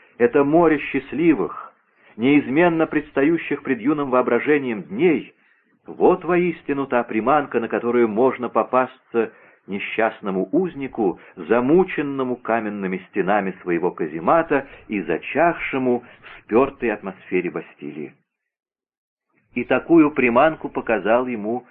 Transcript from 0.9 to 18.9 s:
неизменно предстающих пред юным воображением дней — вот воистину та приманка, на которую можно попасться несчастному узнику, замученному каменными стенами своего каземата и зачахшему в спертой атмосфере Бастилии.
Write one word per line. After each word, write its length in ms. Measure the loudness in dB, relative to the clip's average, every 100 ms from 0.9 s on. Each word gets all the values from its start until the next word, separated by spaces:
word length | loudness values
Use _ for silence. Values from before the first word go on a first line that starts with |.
| -8 -6 0 2 2 0 -6 -16 _ _ _ _ -2
неизменно 680 | 2 2 2 2 2 2 0
предстающих 760 | -2 -4 0 0 0 -2 -8
пред 180 | -4 -2
юным 300 | -2 -2 0
воображением 720 | 0 2 0 2 0 0 -6
дней — 500 | -8 0 0 0 -4 _ _ _ _ _ -14
вот 340 | 2 2 2
воистину 640 | 0 0 0 -4 -6 -4 -2
та 160 | -2
приманка, 580 | 0 -2 2 0 0 -4
на 80 | -2
которую 400 | -4 0 2 2
можно 420 | 2 0 0 -4
попасться 840 | -2 0 0 0 -6 _ -4 -4 -8 -20 _ -10
несчастному 800 | -10 -6 -2 -2 -2 -6 -4 0
узнику, 640 | 0 -2 -6 -10 -2 -2 -2 -14 -12
замученному 1000 | 0 0 4 4 2 -2 -6 -4 -4 -4
каменными 640 | -2 -2 -2 -6 -6 -6 -8
стенами 460 | -4 0 0 -2 -8
своего 280 | -4 -2 -2
каземата 760 | -4 -8 -4 0 2 2 -2 -4 -18 -8
и 120 | -6
зачахшему 1000 | -4 -4 -4 0 0 0 -6 -2 0 -2
в 400 | -4 -20 -20 -20
спертой 500 | 0 2 2 -2 -6
атмосфере 600 | -4 -8 -14 -4 -4 -2
Бастилии. 640 | -8 -12 -16 -14 -12 -14 _ _ _ _ _ _ _ _